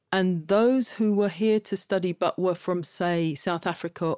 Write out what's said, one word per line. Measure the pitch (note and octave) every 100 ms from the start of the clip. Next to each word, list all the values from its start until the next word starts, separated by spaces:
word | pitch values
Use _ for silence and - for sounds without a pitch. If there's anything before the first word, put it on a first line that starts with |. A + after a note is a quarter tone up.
| _
and | F#3+ F#3 E3+ D#3
those | G3 A#3+ C4 A#3 -
who | G#3+
were | G3+ G3+
here | E3 A3 G#3+
to | - G3
study | - F#3+ F3+
but | E3 F3 -
were | F#3 F3
from, | - F3+
say, | D#3 - F3 E3+ E3 C#3+
South | F#3 E3+ F3+
Africa | E3+ E3 - E3